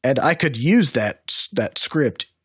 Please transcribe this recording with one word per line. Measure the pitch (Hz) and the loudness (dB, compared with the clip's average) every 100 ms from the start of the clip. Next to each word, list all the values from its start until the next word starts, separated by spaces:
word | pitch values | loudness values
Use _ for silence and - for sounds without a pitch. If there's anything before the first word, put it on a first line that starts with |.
And | 131 135 | 0 2
I | 156 165 | 2 2
could | 165 117 | -2 0
use | 139 233 151 | 4 4 4
that, | 117 104 - - - - | 0 -2 -6 -8 -8 -4
that | 190 107 - | -4 -4 -4
script | - 156 135 - - _ | -4 0 0 -2 -12 _